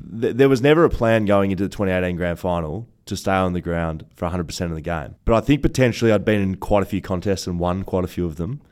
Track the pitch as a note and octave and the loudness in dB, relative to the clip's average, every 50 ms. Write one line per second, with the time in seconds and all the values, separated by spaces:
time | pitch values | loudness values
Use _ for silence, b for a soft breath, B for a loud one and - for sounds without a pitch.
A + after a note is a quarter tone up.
0 | - - - A2+ A2+ A#2 - A#2 C3+ C#3 C3+ A#2+ A#2 C#3+ D3+ E3 E3+ B2+ - - | -16 -14 -8 -4 -2 -2 4 4 6 6 6 4 4 4 6 6 6 4 4 2
1 | A#2+ A2+ A2+ A2+ G#2+ G2 G2+ G2+ G2 G2 G2 F2 G2 F2+ - - G#2 F#2+ F#2 F#2 | 2 4 4 4 4 4 4 4 4 2 0 -2 -2 -4 -2 -2 -2 0 0 0
2 | F2+ F2+ F2+ E2 F2+ F2 E2+ D#2+ - F#2 F2 F2 E2 D#2 D2+ G#2 A#2 - _ _ | 0 -2 -2 -2 -2 -4 -4 -4 -2 -2 -2 -2 -2 -4 -6 -8 -10 -12 _ _
3 | _ - G#2 F2+ - G2+ F#2+ F#2+ F#2 F#2 F2+ F2+ D#2+ E2+ E2+ E2+ E2+ E2 D#2+ D#2 | _ -10 -8 -6 -2 0 2 2 2 2 0 -2 -2 -2 -2 -2 -2 -2 -4 -6
4 | - - _ - F2 E2+ F2 F2+ E2+ D2 - - F#2+ E2+ E2 D#2+ D2+ E2+ E2+ D#2+ | -10 -16 _ -8 -6 -4 -4 -4 -4 -6 -6 -6 -6 -6 -6 -6 -6 -6 -6 -6
5 | C#2 - - - - - A#2 A2 G#2 - C#3+ D3 - - - - B2+ A#2+ G#2+ - | -6 -10 -12 -6 -2 2 2 2 4 2 2 2 2 -2 0 2 2 2 2 2
6 | A#2+ A2+ G#2+ G2+ - A2+ G#2+ G#2 G2 F#2+ F#2+ F#2 - - G#2+ G2+ F#2+ - - F#2+ | 2 4 4 4 2 2 0 2 0 -2 -4 -4 -4 0 0 0 0 0 -4 -6
7 | - - G2 F2 F2 G#2 G2 F2+ - - F2 F2 E2+ F2+ F2+ F#2+ F#2 - - F#2 | -4 -4 -6 -4 -2 -2 -4 -2 -4 -6 -4 -2 -2 -2 -2 -4 -4 -4 -2 -2
8 | F2+ F2 - - F2 E2+ D2+ D2+ E2+ F2 C3 D3 - _ | -2 -2 -4 -4 -4 -4 -4 -6 -6 -6 -8 -10 -12 _